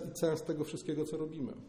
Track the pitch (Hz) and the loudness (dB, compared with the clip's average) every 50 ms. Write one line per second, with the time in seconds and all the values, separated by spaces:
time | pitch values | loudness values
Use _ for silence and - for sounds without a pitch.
0 | - 143 - - 160 160 156 147 - - 160 151 147 - - - - - 151 147 | 2 -2 0 2 4 4 4 4 2 0 0 0 0 -2 -2 -4 -2 0 0 0
1 | 151 - 165 156 156 156 165 160 131 110 - - - | 0 0 0 -2 -2 -2 -2 -2 -2 -2 -4 -6 -10